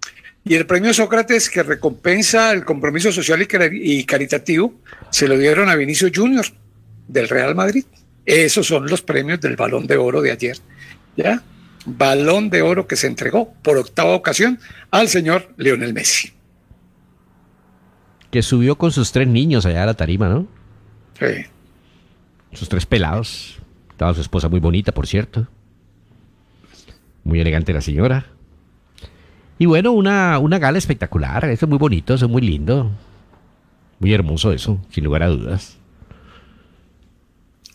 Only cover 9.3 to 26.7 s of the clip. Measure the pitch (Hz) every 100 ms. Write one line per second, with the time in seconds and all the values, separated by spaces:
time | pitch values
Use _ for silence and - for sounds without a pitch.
9.3 | 170 147 117 113 120 123 139 123 143 139
10.3 | 117 123 - - - - - _ - 170
11.3 | 240 - - - - - 120 139 139 147
12.3 | 196 214 165 160 180 - - 135 120 127
13.3 | 220 226 - 151 135 120 - 165 180 160
14.3 | 147 226 247 - - - 190 226 185 160
15.3 | 175 - - 135 147 120 110 - - -
16.3 | _ _ _ _ - _ _ _ _ _
17.3 | _ _ _ _ _ _ _ _ _ -
18.3 | 123 - 123 127 143 170 143 110 127 131
19.3 | 117 160 127 90 85 104 107 82 95 95
20.3 | 120 196 - - - - - _ - 135
21.3 | - - _ _ _ _ _ _ _ _
22.3 | _ _ - - 90 - 113 80 101 117
23.3 | - - - - _ _ - 85 85 73
24.3 | 92 80 87 82 87 - - - 101 110
25.3 | 117 117 - _ _ _ _ _ _ _
26.3 | _ _ _ _